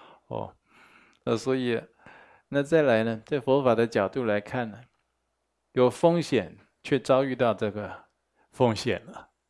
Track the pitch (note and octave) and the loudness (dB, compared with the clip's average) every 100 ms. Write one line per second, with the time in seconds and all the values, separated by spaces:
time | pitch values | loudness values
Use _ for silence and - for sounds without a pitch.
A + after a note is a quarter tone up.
0 | - - _ A1+ G#1+ - _ _ - _ | -20 -20 _ -10 -10 -14 _ _ -20 _
1 | _ _ - A2+ C3 C3 B2 A#2 - _ | _ _ -4 -4 -2 -4 -2 -4 -8 _
2 | - - - _ _ C#3 C#3+ D#3+ C#3+ A2 | -20 -20 -20 _ _ -4 2 2 4 4
3 | A2+ A2 - D3 C3 C#3 B2+ A2+ A2+ A2+ | 2 -4 -6 -4 0 2 4 2 2 0
4 | F#2+ C#3 A#2 G#2 - C3 A2+ G#2 B2+ _ | -2 -2 -2 -2 -4 -6 -6 -10 -20 _
5 | _ _ _ _ _ _ _ C3 B2+ - | _ _ _ _ _ _ _ 2 2 4
6 | E3+ E3+ C#3+ B2 E2+ - _ _ - C#3 | 2 2 0 -2 -2 -10 _ _ -4 -2
7 | - C3 C#3 B2 A#2+ G#2 G#2+ G#2 G2 F#2+ | 2 2 2 0 -2 0 -4 -6 -10 -14
8 | - _ _ _ _ - B2 G#2 A#2+ F2+ | -20 _ _ _ _ 0 2 2 -2 -6
9 | - - - _ | -8 -20 -20 _